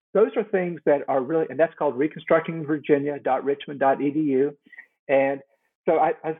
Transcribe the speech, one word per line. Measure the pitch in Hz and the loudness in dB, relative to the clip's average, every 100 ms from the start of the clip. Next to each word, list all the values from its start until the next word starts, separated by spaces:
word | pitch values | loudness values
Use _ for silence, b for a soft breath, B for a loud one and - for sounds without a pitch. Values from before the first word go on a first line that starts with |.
| _ | _
those | 190 214 226 | 2 2 0
are | |
things | 208 190 180 165 | -2 -2 -2 -2
that | - 143 - | 0 2 2
are | 139 | -2
really, | 123 160 160 | 0 -2 -2
and | 131 | 0
that's | 160 - | 0 0
called | 147 120 | -2 0
reconstructing | 151 160 - 160 160 165 147 | -2 -4 0 0 0 -6 -4
virginia | 156 143 143 143 139 | -4 2 0 0 -4
dot | 135 127 | -2 -2
richmond | 131 139 - 139 | -2 -4 -6 -2
dot | 135 131 | 0 2
e | 139 | 0
d | 143 | -2
u. | 151 131 143 147 _ B B B - | 0 2 0 -4 _ B B B 0
And | 139 139 139 - _ _ _ - | 2 2 -2 -10 _ _ _ 0
so | 160 | 2
I, | 156 - | 2 -2
I | 160 | -6